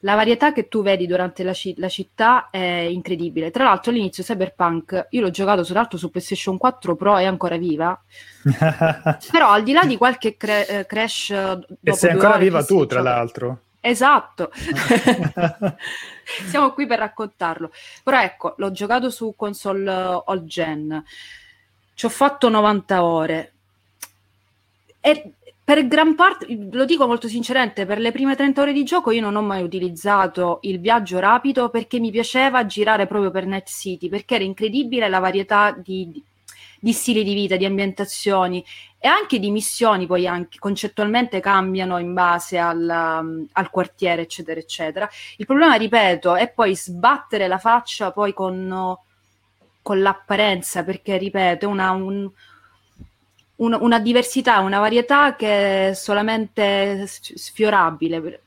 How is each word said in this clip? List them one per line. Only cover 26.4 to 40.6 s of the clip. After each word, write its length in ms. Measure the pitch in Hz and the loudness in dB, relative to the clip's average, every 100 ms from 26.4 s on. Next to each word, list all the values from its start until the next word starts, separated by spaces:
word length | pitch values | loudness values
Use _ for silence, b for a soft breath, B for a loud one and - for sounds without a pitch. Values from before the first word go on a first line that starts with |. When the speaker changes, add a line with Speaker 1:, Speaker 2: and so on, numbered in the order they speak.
| - 226 202 | -10 -10 -8
Speaker 1:
lo 160 | 240 262 | -2 0
dico 200 | 320 254 | 2 2
molto 220 | 240 233 | 0 -4
sinceramente, 560 | 233 233 262 233 - | -6 -2 -2 -2 -4
per 140 | 190 208 | -4 -2
le 120 | 233 | -2
prime 240 | 233 269 | 0 -2
trenta 280 | 269 277 269 | 2 0 2
ore 100 | 285 | 2
di 120 | 285 | 0
gioco 260 | 262 359 247 | 0 0 2
io 100 | 233 | 0
non 160 | 214 208 | 0 -2
ho 60 | |
mai 200 | 214 196 | -2 -2
utilizzato 1000 | 175 185 180 165 202 202 185 185 175 170 | -4 -4 -6 -4 2 2 2 0 -2 -2
il 180 | 196 185 | -4 -4
viaggio 380 | 180 233 190 180 | 2 2 2 0
rapido 500 | 190 240 277 254 240 | 4 4 2 0 0
perché 320 | 233 226 247 | -2 -4 -4
mi 100 | 226 | -2
piaceva 540 | 214 233 254 269 254 | -2 -2 2 2 2
girare 420 | 214 202 208 220 190 | 0 -2 2 2 0
proprio 240 | 208 196 | 0 -2
per 140 | 185 | -2
Night 240 | 185 190 - | -4 -6 -8
City, 400 | - 196 180 180 | -12 -10 -8 -6
perché 280 | 196 - 233 | -8 -4 -2
era 80 | |
incredibile 640 | 190 190 220 240 247 247 214 | -2 -4 -2 -2 -2 -2 0
la 80 | 190 | 2
varietà 540 | 185 185 196 208 208 | 0 -2 0 2 2
di, 380 | 202 185 185 170 | 0 -8 -8 -8
di, 140 | 165 _ _ - B B B | -14 _ _ -20 B B B
di 120 | 220 | -2
stili 300 | 226 - 220 | -2 0 0
di 120 | 202 | 0
vita, 220 | 202 196 185 | -2 0 0
di 100 | 196 | 0
ambientazioni 960 | 196 196 190 196 - 208 196 180 180 B B B _ | -2 -4 -4 -8 -4 0 0 0 -2 B B B _
e 100 | 254 | 2
anche 300 | 370 415 240 | 2 0 -2
di 120 | 202 | 0
missioni, 560 | 214 214 - 226 202 175 | -2 -4 0 2 2 0
poi 200 | 180 180 | 0 0
anche 320 | 175 175 | -4 -8
concettualmente 800 | - | -8